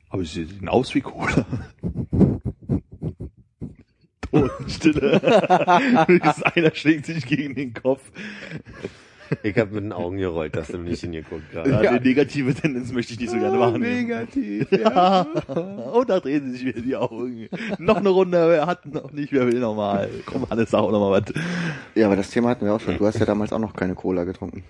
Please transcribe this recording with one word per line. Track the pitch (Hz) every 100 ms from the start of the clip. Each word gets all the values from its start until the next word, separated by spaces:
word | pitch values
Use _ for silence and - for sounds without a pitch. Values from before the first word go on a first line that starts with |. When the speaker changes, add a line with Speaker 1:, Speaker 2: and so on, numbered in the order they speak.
| _
Speaker 1:
Aber | 98
sie | 82 85
sehen | 78 98 87
aus | 95 131 143
wie |
Cola. | - - 165 - 113
<laughs> | 123 - - - - - - - - - - - - - - - - - - _ _ - - _ _ _ _ -
Totenstille. | 147 135 - - - 151 151 139 160
<laughs> | - 214 - 180 151 180 269 240 160 180 156 151 -
Einer | - 160
schlägt | - 147 160 147
sich | 165 123
gegen | 131 147
den | 131 139
Kopf. | 110 127 135 - - 208 208 - 156 - - - - - - - 151
Speaker 2:
Ich | 110 98
hab | 107
mit | 107
den | 104
Augen | 90 87 98
gerollt, | 92 82 78 76
dass | 78
du | 90
nicht | 87 82
hingeguckt | 87 82 78 82 78
gerade. | 85 82
Speaker 1:
Ja, | -
Speaker 3:
Ja. | 165
Speaker 1:
eine | 123
negative | 127 127 143 139 127
Tendenz | - 160 123 123
möchte | 123 113
ich | 113
nicht | 117
so | 117
gerne | 107 113
Speaker 3:
Ah, | -
Speaker 1:
machen. | -
Speaker 3:
negativ, | 233 247 233 233 233 277 214 208 -
Speaker 1:
<laughs> |
Ja. | 196 220 247 180 190 185 330 -
Speaker 3:
ja. |
Speaker 1:
Und | 135 180 202 120 220 262
da | 196
drehen | 135 147 135
sich | 123
wieder | 131 117
die | 117 127
Augen. | 123 113 127 117 110 170 226 202
Noch | 170 214
eine | 196
Runde, | 185 185 175 165
wer | 170 151
hat | 180 147
noch | 151 139
nicht, | 143 143
wer | 139 123
will | 120
noch | 120 107
mal? | 104 101 101 - -
Komm, | 131 123
Hannes, | 107 113
sag | 107
auch | 104
noch | 107
mal | 98 95
was. | 104 - 170 175 170 143 -
Speaker 3:
Ja, | - 107
aber | 98
das | 98
Thema | 123 120
hatten | 123 104
wir |
auch | 107
schon. | 98 95
Du | 101
hast | 110
ja | 107
damals | 104 107
auch | -
noch | 110
keine | - 92
Cola | 92 92 92
getrunken. | 87 92 95 101